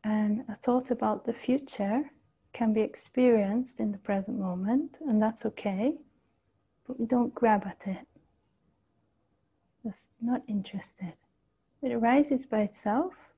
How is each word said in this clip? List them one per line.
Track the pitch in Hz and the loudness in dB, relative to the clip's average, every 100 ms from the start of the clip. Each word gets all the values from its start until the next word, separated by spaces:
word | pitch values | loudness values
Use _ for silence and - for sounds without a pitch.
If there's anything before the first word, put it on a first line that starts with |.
| 214 | 0
And | 214 214 208 - | 0 2 0 -4
a | 214 | -6
thought | - 247 254 | 0 0 0
about | 233 214 214 - | -2 0 0 -4
the | |
future | 233 - 262 269 - 196 226 294 _ _ _ _ | -6 -2 -2 -2 -4 -2 0 -2 _ _ _ _
can | - 226 | -2 0
be | 220 | 2
experienced | 214 - - - 254 226 196 220 254 - | 0 -4 -6 4 6 6 4 0 -4 -4
in | 220 | -4
the | 202 | -4
present | - 196 196 247 | -2 -2 -2 -4
moment, | 185 180 190 254 277 - 311 | -2 -2 0 0 0 -6 0
and | 214 | 2
that's | 214 226 220 | 2 0 -6
okay, | - 208 190 240 320 - _ _ _ _ _ _ _ - | -4 -4 0 0 -2 -10 _ _ _ _ _ _ _ -14
but | 254 | -6
we | 233 | 0
don't | 247 240 | 2 2
grab | - 226 208 190 | 2 2 2 0
at | - 202 | -10 -8
it. | 185 - _ _ _ _ _ _ _ _ _ _ _ _ _ _ _ _ _ | -8 -10 _ _ _ _ _ _ _ _ _ _ _ _ _ _ _ _ _
Just | 233 - - _ | -12 -12 -18 _
not | 233 254 - | -2 -2 -2
interested. | 208 190 196 - - 180 - _ _ _ _ _ _ | -4 -4 -10 -10 -12 -12 -12 _ _ _ _ _ _
It | 262 | -4
arises | 233 226 269 294 254 - | 2 4 4 4 0 0
by | 214 | 0
itself | 208 - 214 226 359 - - | 0 -2 0 0 0 -6 -20